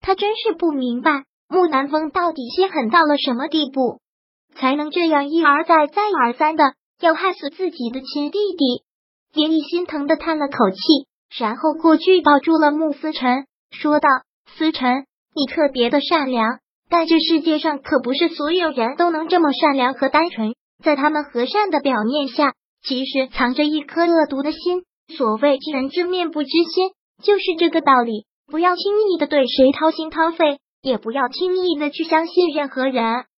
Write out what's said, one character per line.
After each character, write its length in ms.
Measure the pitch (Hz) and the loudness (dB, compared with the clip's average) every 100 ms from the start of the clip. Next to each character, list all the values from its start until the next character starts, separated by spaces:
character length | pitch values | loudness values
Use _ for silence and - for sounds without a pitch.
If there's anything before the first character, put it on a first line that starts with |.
他 120 | - | -2
真 220 | 381 403 440 | -2 0 -2
是 160 | 453 | -2
不 180 | 330 339 | 0 -2
明 320 | 285 254 240 | 0 -2 -2
白， 220 | 320 285 277 _ _ | 0 -2 -4 _ _
穆 180 | 359 359 | 2 2
南 220 | 285 277 | 2 0
风 220 | 311 311 | -2 -2
到 200 | 370 349 | -2 -2
底 180 | 320 240 | -4 -8
心 200 | - 381 | -2 -2
狠 200 | 320 226 | 0 2
到 140 | 330 | 2
了 120 | 311 285 | 4 2
什 160 | - | 0
么 140 | 240 302 | -4 -2
地 200 | 311 285 | -2 -2
步， 260 | 269 254 - _ _ _ _ _ | 0 -2 -2 _ _ _ _ _
才 220 | - 262 285 | -4 -2 -2
能 160 | 302 | -2
这 160 | 330 339 | -2 2
样 200 | 302 285 | 0 0
一 140 | 330 | 2
而 220 | 302 285 | 4 2
再 240 | 330 330 294 | 4 2 2
再 140 | 349 415 381 | 0 -2 0
而 100 | 240 | 0
三 200 | 240 302 | 2 -2
的 200 | 320 285 - _ _ | 2 2 0 _ _
要 120 | 339 | 0
害 180 | 320 370 | 2 0
死 160 | 370 277 | -4 -8
自 240 | - 370 | -6 -6
己 180 | - 233 | -4 -8
的 100 | 254 | -6
亲 280 | 262 294 294 | -8 -6 -4
弟 80 | 392 415 359 | -2 -2 0
弟。 280 | 269 247 _ _ _ _ _ | 0 0 _ _ _ _ _
连 180 | - 311 | -2 2
毅 120 | 320 | 2
心 220 | 285 349 | 0 -4
疼 220 | 359 311 285 | -4 -6 -2
的 80 | |
叹 240 | 320 330 311 | -2 0 -4
了 80 | 285 | -4
口 240 | - 214 | 0 0
气， 60 | 190 - 302 - _ _ - | 0 2 2 0 _ _ -6
然 200 | 226 233 | -4 -2
后 160 | 320 | -2
过 240 | 311 330 311 | 0 2 4
去 240 | 330 370 | 4 4
抱 160 | 302 285 | 6 2
住 140 | 277 | 4
了 180 | 320 302 | 2 2
穆 220 | 294 311 | 2 -2
思 200 | 277 311 | -2 -6
成， 340 | 302 254 254 269 _ _ | -4 -2 -2 -4 _ _
说 260 | - 302 302 | -6 0 2
道 100 | 302 262 - _ _ - | 4 2 -2 _ _ -4
：“思 140 | 311 | -2
成， 360 | 311 254 254 269 _ _ | 0 0 0 -4 _ _
你 120 | - 269 | -4 -4
特 220 | - 294 | 0 0
别 180 | 262 233 | 2 2
的 100 | 285 | 2
善 300 | 277 330 269 | 2 0 0
良， 300 | 247 220 254 _ _ _ | 0 -2 -2 _ _ _
但 200 | 349 330 | 0 4
这 100 | 330 | 2
世 220 | 311 330 | 4 0
界 180 | 320 302 | 2 0
上 240 | 320 285 | -2 -6
可 180 | - 302 | -2 -2
不 120 | - | 0
是 160 | 269 339 | -2 -2
所 240 | 330 294 | -2 -2
有 180 | 349 330 | 0 -2
人 260 | 254 226 285 | -2 -4 0
都 140 | 349 | 0
能 160 | 320 320 | 0 0
这 140 | 349 | 2
么 100 | 311 | 2
善 240 | 269 311 277 | 2 2 2
良 180 | 254 | 0
和 140 | 262 269 | 0 0
单 220 | 294 339 | 2 0
纯， 240 | 277 220 233 _ _ | -2 -6 -6 _ _
在 100 | - | 0
他 160 | 294 294 | 2 2
们 140 | 302 | 0
和 220 | 294 240 254 | -4 -4 -2
善 240 | 403 415 | 0 0
的 100 | 302 | 0
表 240 | 285 247 | 0 0
面 240 | 214 294 277 | 0 -2 -4
下， 240 | - 294 - _ _ | 0 -2 -2 _ _
其 200 | - 254 | -8 -6
实 240 | 262 277 262 | -4 -2 -4
藏 220 | - 254 | -2 -2
着 100 | 254 | 0
一 180 | 302 302 | 0 0
颗 200 | 294 - | -4 -2
恶 240 | 339 339 311 | 2 4 2
毒 180 | 269 | 0
的 80 | 277 | -4
心。 320 | 311 349 359 359 _ _ 320 | -4 -2 -4 -6 _ _ -4
所 180 | 233 214 | -2 2
谓 220 | 285 269 | 2 0
知 140 | 277 | -2
人 160 | 285 269 | -6 -4
知 160 | 320 | -4
面 260 | 349 359 339 | -2 -2 -4
不 140 | 311 | -4
知 40 | 277 | -2
心， 440 | 320 339 349 370 _ _ _ | 0 0 0 -2 _ _ _
就 140 | - 403 | 0 0
是 40 | 392 330 | 0 0
这 120 | 339 | 0
个 100 | 330 | 2
道 220 | 311 262 | 2 2
理。 220 | 240 214 - _ _ | 2 -4 -10 _ _
不 120 | 302 | -2
要 160 | 349 359 | 0 0
轻 160 | 381 415 427 | -2 0 0
易 80 | 339 | 0
的 80 | 294 | 0
对 180 | 294 247 | 0 0
谁 240 | - 262 | 4 4
掏 180 | 277 320 | 4 0
心 180 | 320 320 | -2 -8
掏 220 | 311 330 | -2 -2
肺， 300 | 330 311 277 _ _ | 2 0 0 _ _
也 180 | 269 226 | -4 -4
不 120 | 220 | -4
要 180 | 240 247 | -4 -4
轻 380 | 262 370 370 359 | -2 -2 0 0
易 100 | 302 | -2
的 140 | 294 | -4
去 140 | - | -6
相 240 | 330 320 330 | -2 0 0
信 260 | 349 359 | 0 0
任 140 | 294 285 | 0 -6
何 180 | 269 262 | -2 -2
人。” 380 | 254 226 233 247 | 0 -2 -4 -6